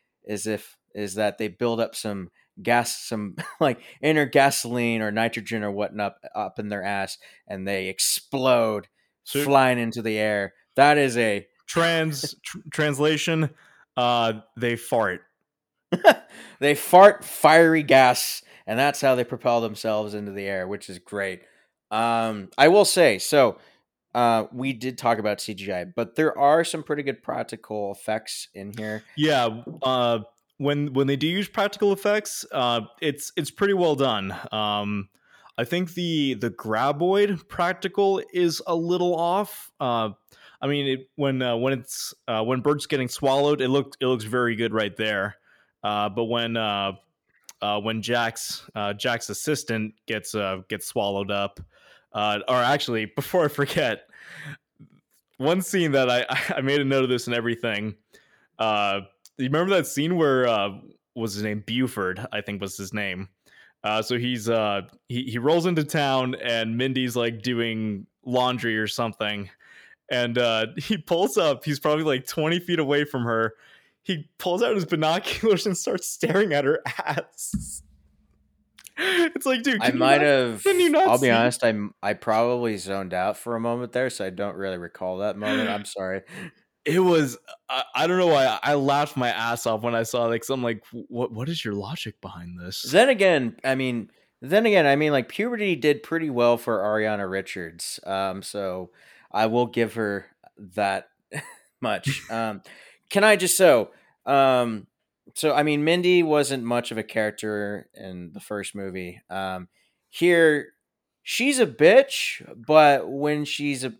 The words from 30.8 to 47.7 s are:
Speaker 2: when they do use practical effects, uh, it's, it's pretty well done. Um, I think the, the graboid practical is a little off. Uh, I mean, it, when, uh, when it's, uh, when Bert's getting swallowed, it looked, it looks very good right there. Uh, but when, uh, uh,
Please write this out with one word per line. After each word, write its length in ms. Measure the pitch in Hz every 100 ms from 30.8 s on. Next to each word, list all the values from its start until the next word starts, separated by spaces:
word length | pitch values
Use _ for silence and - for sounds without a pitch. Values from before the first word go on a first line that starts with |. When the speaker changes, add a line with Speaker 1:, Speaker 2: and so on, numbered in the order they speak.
| 147
Speaker 2:
when 140 | 131 135
they 100 | 139
do 100 | 151
use 220 | 185 196
practical 440 | - 202 - 202
effects, 520 | 196 208 208 208 - -
uh, 300 | 135 123 117 107 -
it's, 320 | 156 139 - -
it's 140 | 143
pretty 240 | - 202
well 220 | 196 170 139
done. 380 | 135 107 95 - -
Um, 560 | 107 104 104 104 104 95 _ _ _ - -
I 60 |
think 300 | 120 175 180
the, 400 | 180 175 156 139
the 160 | 113 117
graboid 1000 | - 110 110 135 147 175 196 208 180 -
practical 720 | - 175 180 185 190 196 190 -
is 300 | 180 175 156 -
a 80 |
little 420 | 165 170 180 180 165
off. 560 | 170 190 202 - - -
Uh, 300 | 131 117 110 98 _ _ - -
I 80 | 139
mean, 180 | 143 139
it, 240 | 131 131 -
when, 260 | 139 131
uh, 140 | 127 117
when 160 | 131
it's, 420 | 131 - - - - -
uh, 160 | 110
when 160 | 113 127
Bert's 260 | 147 147 -
getting 220 | 143 123
swallowed, 520 | - 139 139 143 143
it 80 | 127
looked, 280 | 139 135 -
it 60 | 127
looks 160 | 123
very 320 | 107 123 120
good 180 | 110 113
right 240 | 110 104 87
there. 380 | 107 101 101 - _ _ _ _
Uh, 260 | 104 104 104
but 180 | 104 113
when, 300 | 120 117 113
uh, 360 | 107 101 98 95 _ _ _ _ - -
uh, 200 | 104